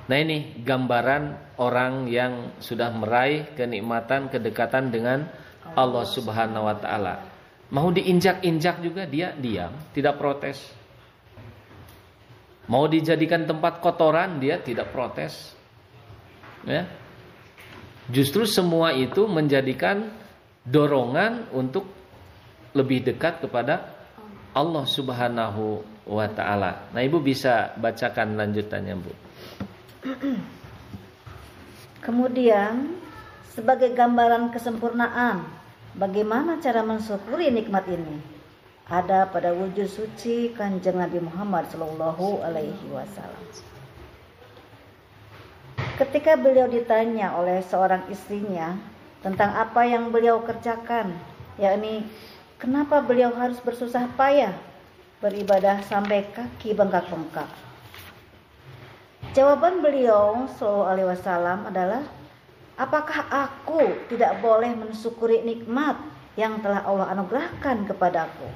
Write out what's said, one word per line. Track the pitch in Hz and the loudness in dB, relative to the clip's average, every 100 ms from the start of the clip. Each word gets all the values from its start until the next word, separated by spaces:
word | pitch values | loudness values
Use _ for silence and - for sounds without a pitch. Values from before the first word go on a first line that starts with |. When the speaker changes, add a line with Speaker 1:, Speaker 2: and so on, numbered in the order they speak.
Speaker 1:
Nah, | - 135 | 0 0
ini | 160 156 139 - | 2 -2 -6 -10
gambaran | 120 131 127 120 120 147 147 147 - - | -2 0 2 2 2 0 0 -8 -16 -2
orang | 123 123 127 131 127 | 0 2 0 -2 -2
yang | 120 123 123 123 - | 0 0 -4 -10 -14
sudah | - 117 120 | -10 -4 -2
meraih | 113 107 120 131 151 151 | -2 0 2 2 0 -4
kenikmatan | - 120 113 113 117 113 135 135 | -6 -4 -4 -2 -4 0 -2 -2
kedekatan | 127 113 104 120 131 131 | -4 -4 -2 0 0 0
dengan | 117 120 131 151 - - - - - | -2 0 -2 -2 -12 -20 -20 -6 0
Allah | 127 123 | 2 2
Subhanahu | 113 - 113 110 110 110 107 | -4 -6 -4 -2 -2 0 -2
wa | 104 | -2
taala. | - 107 95 90 - - - - - | -2 -2 -2 -4 -10 -20 -20 -20 -4
Mau | 139 170 | 0 2
diinjak-injak | 180 185 180 185 180 180 160 170 165 | 2 4 4 4 2 0 2 0 -2
juga | 170 170 185 | -4 -6 -6
dia | 135 180 | -4 -4
diam, | - 127 98 87 131 156 - | -6 -4 -4 -6 -10 -10 0
tidak | 143 143 | 0 2
protes. | 143 139 143 135 - - - - - _ _ - - - - - - - - _ _ - _ - | -2 -2 -6 -10 -14 -20 -20 -20 -20 _ _ -20 -20 -20 -20 -20 -20 -20 -20 _ _ -20 _ -20
Mau | - 117 151 | -2 2 4
dijadikan | 160 156 160 156 170 | 2 2 2 2 0
tempat | 156 156 170 165 | 0 0 -2 0
kotoran | 175 170 160 160 190 160 | -2 4 4 4 0 -2
dia | 131 175 | -2 -2
tidak | 139 117 - | -4 -6 -6
protes. | 131 120 - 156 - - - _ _ _ - - - - - - - | -4 -6 -6 -8 -10 -18 -20 _ _ _ -20 -20 -20 -20 -20 -20 -16
Ya. | - 139 180 - - - - - - - - - - - - | -6 -4 -4 -12 -20 -20 -20 -20 -20 -20 -20 -20 -20 -20 -2
Justru | 123 135 202 | 2 2 2
semua | 220 208 180 165 165 | 2 2 2 4 2
itu | 131 127 - 214 | 2 0 2 2
menjadikan | 165 151 135 131 131 175 202 220 214 - - _ _ | 2 4 4 2 0 0 0 -4 -12 -20 -20 _ _
dorongan | - 147 147 139 120 139 214 240 220 | 2 4 6 4 2 2 0 -2 -6
untuk | 131 127 180 - - - - - - - - - | -4 -2 -2 -6 -16 -20 -20 -20 -20 -20 -20 -4
lebih | 139 127 131 | 0 2 2
dekat | 117 113 160 175 | 0 0 -2 -2
kepada | 127 120 127 175 - - - - - - - | -4 -2 0 -2 -4 -18 -20 -20 -20 -20 -6
Allah | - 156 160 131 | -2 0 -2 -2
Subhanahu | - 131 123 123 120 113 104 107 104 - - - | -4 -4 -2 -2 0 -2 -2 -4 -4 -8 -18 -6
wa | 104 107 | -2 -2
taala. | - 95 104 95 90 - | -2 -2 0 0 -4 -8
Nah, | 110 | -2
Ibu | 131 165 | 0 2
bisa | 139 131 135 117 98 - | 0 0 2 2 2 -2
bacakan | 113 113 120 - 107 107 | -4 -2 -4 -2 -2 0
lanjutannya, | 104 104 104 101 98 95 | -2 -2 -4 -6 -6 -8
Bu. | 87 - - - - - - - - - | -8 -14 -20 -20 -20 -12 -14 -14 -20 -14
Speaker 2:
<clears throat> | 262 262 277 233 - - - - - - - - - - - - - - - - - | -10 -6 -4 -4 -6 -16 -20 -20 -18 -18 -18 -20 -20 -20 -20 -20 -20 -20 -20 -14 -2
Kemudian, | 240 254 254 247 208 202 240 294 359 - - - - - - | 2 2 4 6 6 4 0 -4 -6 -12 -18 -18 -20 -16 -4
sebagai | 226 254 254 | 2 4 4
gambaran | 247 240 240 233 233 240 | 4 4 6 6 4 2
kesempurnaan, | 240 240 226 233 233 233 233 240 190 160 - - - - 180 | -4 -6 -4 -2 0 0 2 0 0 -6 -14 -20 -20 -20 -4
bagaimana | 196 190 214 226 320 320 | -2 0 0 2 0 -2
cara | 277 226 | 0 0
mensyukuri | 220 220 214 202 226 285 330 | 0 -2 -4 -6 -4 0 2
nikmat | 233 208 196 185 | 2 0 -2 -2
ini? | 175 160 151 151 - - - - - | -6 -6 -10 -14 -20 -20 -20 -20 -20
Ada | - 170 180 190 190 | -4 -2 2 2 2
pada | 175 175 175 | 0 0 0
wujud | 190 185 190 | -2 -4 -4
suci | - 214 - 233 233 233 | -4 -10 -8 -4 -2 -2
Kanjeng | 233 202 190 185 180 | -4 -4 -2 0 0
Nabi | 175 175 | -2 -2
Muhammad | 170 170 208 180 147 | -4 -6 -2 -2 -2
sallallahu | 165 160 156 160 160 190 202 | -6 -8 -4 -4 -2 -2 -2
alaihi | 165 165 151 196 143 | -4 -4 -6 -8 -10
wasallam. | 139 135 - - - - - - - - - - - - - - - - - - - - - - - - - - - - - | -10 -12 -14 -14 -16 -18 -18 -20 -20 -20 -20 -20 -20 -20 -20 -20 -20 -20 -20 -20 -20 -20 -20 -20 -20 -20 -20 -16 -8 -8 -2
Ketika | 269 294 302 311 | 0 2 6 6
beliau | 254 262 254 | 8 6 6
ditanya | 240 233 220 226 226 190 151 | 2 4 2 4 0 0 0
oleh | 180 180 | 2 0
seorang | 190 202 185 185 180 | 0 2 4 2 -2
istrinya | 196 - 208 208 180 160 185 - - - - | -12 -8 -6 -4 -4 -4 -6 -10 -20 -20 -10
tentang | 196 190 208 202 | -6 0 2 2
apa | 220 240 240 | 0 4 4
yang | 233 233 | 2 2
beliau | 226 233 226 | 4 4 4
kerjakan, | 226 226 240 226 - 240 208 170 - - - - | 0 -6 -4 -6 -2 -2 -2 -6 -14 -18 -18 0
yakni | 202 202 214 220 214 - - - - - | 2 2 0 -6 -8 -12 -20 -20 -20 -8
kenapa | 247 269 294 294 | -2 0 4 2
beliau | 233 247 247 | 4 4 4
harus | 240 247 247 | 2 -2 -2
bersusah | 247 233 240 240 240 - | -6 -4 -2 -2 -2 2
payah | 269 285 220 175 - - - - - _ | 4 6 4 -2 -12 -20 -20 -20 -20 _
beribadah | 208 202 196 196 196 202 196 | -4 -2 4 6 6 2 0
sampai | 208 208 208 196 | -2 2 0 0
kaki | - 240 - 220 208 | -8 -10 -8 -4 2
bengkak-bengkak. | 196 185 170 165 151 165 147 - - - - - - - - - _ _ - - - - - _ - | 4 4 0 -8 -8 -8 -10 -12 -20 -20 -20 -20 -20 -20 -20 -20 _ _ -20 -20 -20 -20 -20 _ -2
Jawaban | - 277 277 330 370 | 4 6 6 4 2
beliau | 294 277 240 208 208 220 262 - | 2 4 6 6 6 2 -4 -4
sallallahu | 226 202 185 | -2 0 2
alaihi | 190 185 | 2 0
wasallam | 180 196 175 175 185 208 | -2 -2 0 0 -2 -2
adalah, | 190 180 226 302 - - - - - - - | -2 0 -2 -6 -14 -20 -20 -20 -20 -20 -8
"Apakah | 254 302 302 302 - | -2 -2 -2 -4 -2
aku | 262 269 - - 320 240 - - | -2 -2 -6 -4 2 2 2 -6
tidak | 233 202 196 | 2 2 2
boleh | 226 220 240 226 | 4 4 4 -4
mensyukuri | 220 - 233 233 226 226 | -8 -8 -8 -2 2 2
nikmat | 233 226 - 240 302 240 - - - - | 2 -6 -4 -2 -2 -2 -8 -16 -14 -4
yang | 220 214 | -2 -2
telah | 202 202 | -2 -2
Allah | - 196 190 190 | 0 0 0 -2
anugerahkan | 180 240 339 - 294 240 202 | -2 -2 -4 -6 -2 -2 -2
kepadaku?" | 190 180 175 160 - 127 | 0 2 2 -4 -8 -14